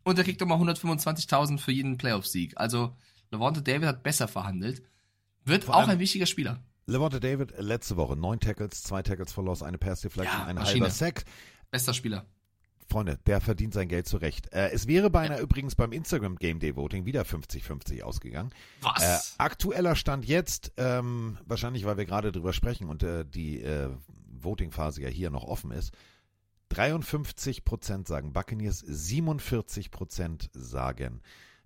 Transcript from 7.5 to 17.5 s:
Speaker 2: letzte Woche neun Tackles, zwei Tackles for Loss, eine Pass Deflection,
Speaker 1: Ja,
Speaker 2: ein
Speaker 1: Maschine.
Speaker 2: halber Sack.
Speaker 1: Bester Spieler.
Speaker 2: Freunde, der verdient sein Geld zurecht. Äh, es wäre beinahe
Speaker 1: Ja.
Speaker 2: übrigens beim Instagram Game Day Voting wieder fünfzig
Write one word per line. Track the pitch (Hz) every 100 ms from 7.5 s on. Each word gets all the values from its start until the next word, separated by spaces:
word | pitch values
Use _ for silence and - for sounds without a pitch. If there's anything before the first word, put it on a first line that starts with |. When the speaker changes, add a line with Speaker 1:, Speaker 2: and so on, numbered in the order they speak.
| -
Speaker 2:
letzte | 104 117 - 87
Woche | 67
neun | 71 87 113
Tackles, | 107 104 104 -
zwei | - 98
Tackles | 95 92 92
for | -
Loss, | 92 87
eine | 76 90
Pass | 98 92
Deflection, | 104 95 92 -
Speaker 1:
Ja, | 90
Speaker 2:
ein | 90
Speaker 1:
Maschine. | 101 120
Speaker 2:
halber | 95
Sack. | 98 165 - - - - - -
Speaker 1:
Bester | 123 127
Spieler. | 123 117 98 92 _ _ _ _ _ -
Speaker 2:
Freunde, | 110 95 69 -
der | 101
verdient | - 101 110
sein | 98 90
Geld | 87 -
zurecht. | 98 80 - -
Äh, | 92 98
es | 113 110
wäre | 175 202
beinahe | 165 156 135
Speaker 1:
Ja. |
Speaker 2:
übrigens | 143 139 135
beim | - 113
Instagram | 123 156 135 101 90
Game | 87 82
Day | 76 67
Voting | 73 95 92
wieder | 139
fünfzig | 92 82 -